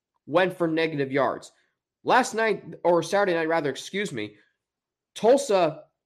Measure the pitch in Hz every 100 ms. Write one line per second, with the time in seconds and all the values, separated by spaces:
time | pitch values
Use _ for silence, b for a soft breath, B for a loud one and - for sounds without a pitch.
0 | _ _ - 156 185 180 170 160 160 147
1 | 135 135 120 - - _ _ _ _ _
2 | 135 233 247 214 226 190 160 - 170 175
3 | 160 202 202 165 160 165 147 131 - 196
4 | 202 120 104 b b b _ _ _ _
5 | _ - 214 269 277 196 165 151 - _